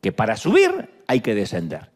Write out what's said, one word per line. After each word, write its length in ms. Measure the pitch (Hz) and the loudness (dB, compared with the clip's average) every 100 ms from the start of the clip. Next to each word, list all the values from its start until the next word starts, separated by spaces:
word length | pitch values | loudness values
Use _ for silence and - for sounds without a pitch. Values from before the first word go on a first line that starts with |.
que 120 | 196 | -4
para 240 | - - 110 | -2 -2 0
subir 640 | 160 302 381 - - - - | 2 4 4 2 -8 -16 -2
hay 140 | 131 | 0
que 140 | - | 0
descender. 560 | 104 95 90 82 78 - | -2 -2 -4 -6 -10 -14